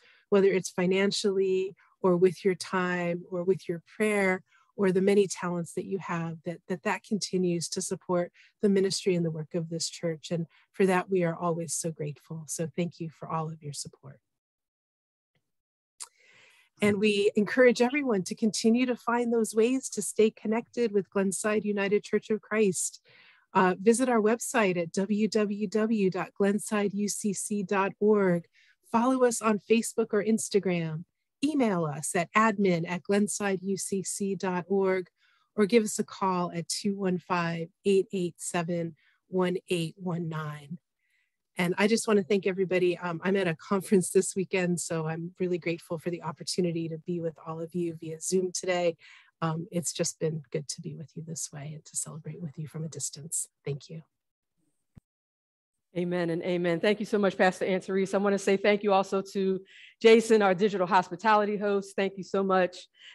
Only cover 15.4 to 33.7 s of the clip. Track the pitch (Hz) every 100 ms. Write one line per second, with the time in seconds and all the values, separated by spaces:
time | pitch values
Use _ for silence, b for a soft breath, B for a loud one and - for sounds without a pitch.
15.4 | _ _ _ _ _ - - b b b
16.4 | b b b _ 208 202 214 202 202 -
17.4 | 202 - 254 233 240 294 262 202 175 220
18.4 | 220 - 226 240 254 226 - 240 240 233
19.4 | 220 214 233 262 - - - - 220 -
20.4 | 214 220 - - 233 202 - 202 196 185
21.4 | 214 214 208 202 196 208 - 214 - 214
22.4 | - 214 208 - - - b b b b
23.4 | b 190 180 185 196 233 254 233 208 233
24.4 | - 240 202 175 165 - 196 208 214 220
25.4 | 208 202 208 214 220 220 190 - - -
26.4 | 202 208 - 214 202 202 208 - 208 180
27.4 | - 208 190 202 196 - 208 208 190 175
28.4 | - b b b _ 226 247 262 247 233
29.4 | 220 214 - 226 - - 226 208 214 226
30.4 | - 208 185 175 160 160 - _ _ _
31.4 | 285 302 233 175 156 147 - 180 165 214
32.4 | 220 202 196 170 165 175 - 202 208 -
33.4 | 202 190 190